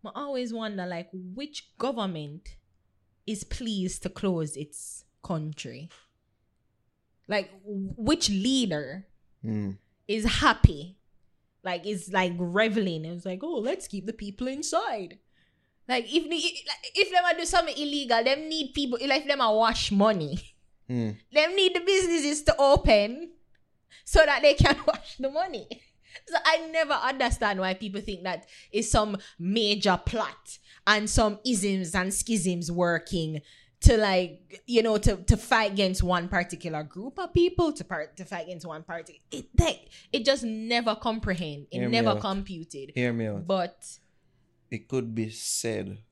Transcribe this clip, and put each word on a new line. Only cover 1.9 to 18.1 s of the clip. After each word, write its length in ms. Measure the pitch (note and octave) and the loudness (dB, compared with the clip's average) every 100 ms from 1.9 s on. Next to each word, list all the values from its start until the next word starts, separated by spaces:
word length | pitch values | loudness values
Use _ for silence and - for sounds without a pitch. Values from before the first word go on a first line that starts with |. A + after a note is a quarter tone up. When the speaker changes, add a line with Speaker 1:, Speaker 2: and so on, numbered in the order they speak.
| A#3 G3 E3 D3 D#3 - - _ _ _ _ _ _ - | -2 -4 -6 -10 -14 -18 -20 _ _ _ _ _ _ -8
Speaker 1:
is 160 | G#3 | -8
pleased 600 | - - A#3 G3+ F3+ - | -6 -8 -6 -4 -4 -4
to 60 | F#3 | -10
close 460 | - G3 F3 D#3 C3+ | -4 -2 -2 -4 -8
its 480 | D3 - - - _ _ | -12 -14 -16 -18 _ _
country? 640 | - E3 D#3 D3+ B2+ A#2 E3 - _ _ _ _ _ _ _ _ _ _ _ _ - | -8 -6 -6 -10 -12 -14 -18 -20 _ _ _ _ _ _ _ _ _ _ _ _ -4
Like, 240 | G3+ G3 - | -4 -4 -14
w-, 300 | G#3 G3+ G3 - | -10 -8 -8 -4
which 320 | A3 E4 - | 0 2 2
leader 760 | G3 A3 C4+ A3+ D3+ C3+ E3 G3 _ _ _ | 0 2 2 0 -2 -6 -12 -16 _ _ _
Speaker 2:
Mm. 340 | A2 G#2+ G2+ G2 _ _ - | -6 -4 -4 -8 _ _ -6
Speaker 1:
is 160 | G#3+ G#3+ - | -2 0 2
happy? 580 | C#4 A3+ - D3+ E3 F#3 _ _ _ _ _ _ | 2 6 6 6 -12 -18 _ _ _ _ _ _
Like, 220 | F#3 F3 F3 | -8 -6 -4
is, 280 | G#3 E3+ | -6 -2
like, 200 | F#3+ F#3 F3 | 0 0 -2
reveling. 680 | F3 F#3 A3 G#3+ F#3+ D#3+ D#3+ | -2 2 2 2 -2 -4 -8
It 60 | |
was 120 | F3 F#3 | -10 -8
like, 180 | F#3 | -8
"Oh, 140 | D#4 D#4 | -6 -6
let's 280 | A3+ F#4+ - | -4 -6 -8
keep 180 | G3+ F#3 | -10 -10
the 80 | |
people 340 | A3+ G3+ G3+ B3 | -10 -12 -8 -8
inside." 720 | C4+ D4+ D#4+ A4 A3+ F3 F3+ _ _ _ _ _ _ - | -6 -4 -4 -4 -6 -10 -16 _ _ _ _ _ _ -4
Like, 180 | B3+ A#3 | -4 0
if 120 | D4 | -2
the, 60 | D4+ E4 E4+ E4+ - | 0 -4 -4 -6 -12
like, 220 | C4 - - | -12 -8 0
if 160 | F4+ | 4
them 140 | F4+ F4 | 4 4
a 100 | E4+ | 2
do 80 | E4+ | 2
something 300 | F4+ E4 B3+ | 2 2 -2
illegal, 480 | D4 D4 C4 | -4 -4 2